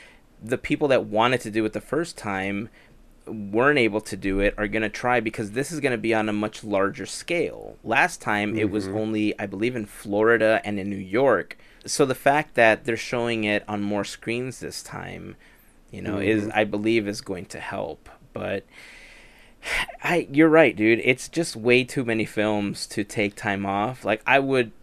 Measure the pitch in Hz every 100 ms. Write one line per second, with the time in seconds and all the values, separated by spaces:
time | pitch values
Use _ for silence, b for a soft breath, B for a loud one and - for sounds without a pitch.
0 | B B _ - 110 123 - 143 147 120
1 | 104 104 120 127 113 110 107 107 - 143
2 | 175 - 107 95 98 101 113 b b b
3 | - - - 110 101 107 135 147 110 104
4 | - 95 98 98 101 - 104 110 107 -
5 | 123 123 110 117 104 113 143 156 135 117
6 | 113 110 107 104 107 - 110 98 98 -
7 | 95 - - 170 110 55 52 - 104 123
8 | 170 - 123 104 104 107 107 104 95 104
9 | 110 107 107 - 101 98 117 127 104 -
10 | 107 101 110 113 110 110 104 101 101 101
11 | 95 107 135 95 - - b b - -
12 | 135 127 139 143 156 - 110 107 - 113
13 | - 123 117 113 107 104 - 104 101 104
14 | 101 - - 120 127 - - - - -
15 | 90 90 92 - b b b b _ 98
16 | 92 101 104 107 107 107 107 104 107 113
17 | 101 101 - 90 95 80 - 101 82 73
18 | - - - - 95 98 - B B B
19 | B B B B B B B B B -
20 | - 175 113 139 160 160 139 87 110 113
21 | 123 127 - 160 170 113 113 123 123 143
22 | 117 110 104 113 107 104 101 - - -
23 | 101 - 104 - 107 98 101 101 110 127
24 | 98 107 - 139 135 135 113 -